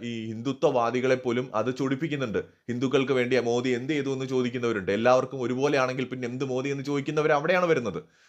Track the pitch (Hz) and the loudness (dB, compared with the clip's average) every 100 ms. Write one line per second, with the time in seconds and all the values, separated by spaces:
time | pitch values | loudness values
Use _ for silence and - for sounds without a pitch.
0 | 117 117 110 110 127 135 156 127 117 123 | -6 -8 -8 -6 -6 0 2 4 2 2
1 | 127 127 127 117 135 107 117 123 135 135 | 2 2 2 -2 0 -2 -2 0 -2 -2
2 | 160 143 123 92 - _ - 120 127 135 | -2 -4 -2 -4 -6 _ -6 -2 2 2
3 | 135 131 123 127 117 120 127 120 135 151 | 2 2 2 2 2 0 0 0 -2 -2
4 | 135 131 131 131 123 123 120 107 90 104 | -2 -4 -2 0 0 0 0 0 0 2
5 | 123 127 - 135 123 127 143 143 131 127 | 4 4 2 -2 -2 0 2 2 0 -2
6 | 127 127 120 127 135 127 139 139 135 143 | -6 -6 -6 -4 -4 -2 -2 -4 -2 -4
7 | 139 151 151 147 160 185 180 147 113 80 | -2 0 2 2 2 2 4 2 0 -6
8 | - _ | -10 _